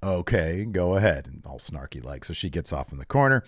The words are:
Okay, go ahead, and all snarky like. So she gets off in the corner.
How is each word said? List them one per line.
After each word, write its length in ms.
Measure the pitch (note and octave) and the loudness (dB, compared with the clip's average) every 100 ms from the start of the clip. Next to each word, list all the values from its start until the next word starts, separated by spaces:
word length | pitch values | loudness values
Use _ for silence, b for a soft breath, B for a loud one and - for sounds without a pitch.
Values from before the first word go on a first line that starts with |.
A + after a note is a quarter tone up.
Okay, 600 | G2 F#2 E2+ A2 D#2+ F2 | 0 0 2 2 2 -2
go 320 | A2 F#2+ F2 F#2+ | -2 0 2 4
ahead, 320 | G#2 D2+ C2+ | 4 2 -2
and 140 | D2 C#2 | -14 -16
all 120 | C2 | -12
snarky 420 | - D2+ C#2 C#2+ | -10 -10 -10 -12
like. 220 | B1 C#2 | -12 -12
So 80 | - | -10
she 180 | E2 F#2 | -6 -4
gets 220 | D#2 - | -4 -4
off 180 | D2 B1+ | -4 -6
in 80 | C#2 | -10
the 80 | C2+ | -2
corner. 380 | C#3 C3+ C3+ | 4 6 4